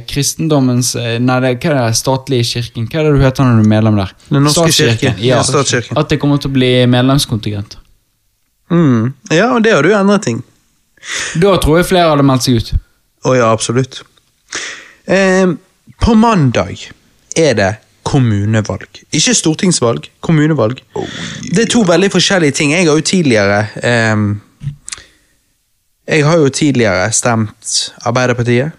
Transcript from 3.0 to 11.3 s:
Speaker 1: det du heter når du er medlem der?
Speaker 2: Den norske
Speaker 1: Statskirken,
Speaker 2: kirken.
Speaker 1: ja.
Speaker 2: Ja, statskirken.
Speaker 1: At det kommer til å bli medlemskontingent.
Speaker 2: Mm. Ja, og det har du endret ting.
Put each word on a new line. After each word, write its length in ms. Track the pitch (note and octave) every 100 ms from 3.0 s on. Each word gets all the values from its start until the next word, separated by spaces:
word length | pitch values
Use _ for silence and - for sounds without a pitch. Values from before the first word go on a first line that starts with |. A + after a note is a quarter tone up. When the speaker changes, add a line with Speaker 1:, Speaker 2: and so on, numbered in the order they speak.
Speaker 1:
det 100 | D#3 C#3
du 60 | C3
heter 180 | B2+
når 180 | C3 A#2
du 40 | G#2+
er 160 | G#2+
medlem 140 | A2 G#2
der? 160 | F#2+ - -
Speaker 2:
Den 140 | C#3+
norske 260 | D3 D3 D#3+
Speaker 1:
Statskirken, 280 | D3+ A#2+ A2+
Speaker 2:
kirken. 240 | C3 G#2
Speaker 1:
ja. 120 | A#2+ A#2+
Speaker 2:
Ja, 40 |
statskirken. 540 | A#2 C#3+ C3 B2 - D3+
Speaker 1:
At 120 | D3+
det 100 | D3
kommer 180 | C#3+ C#3+
til 100 | C3+
å 20 |
bli 320 | C3+ B2+ B2+ B2
medlemskontingent. 920 | B2 B2+ C#3 - G#2 G#2 G2+ G2+ - - _ _ _ _ _ _ _ -
Speaker 2:
Mm. 420 | E3+ D3+ A#2 B2 - -
Ja, 240 | D#3+ A#3 B3
og 80 |
det 80 | A3
har 80 | E3
du 80 | D#3
endret 280 | G#3+ G3 G3+
ting. 200 | D#3+ A#2 - _ _ _ _ _ - - -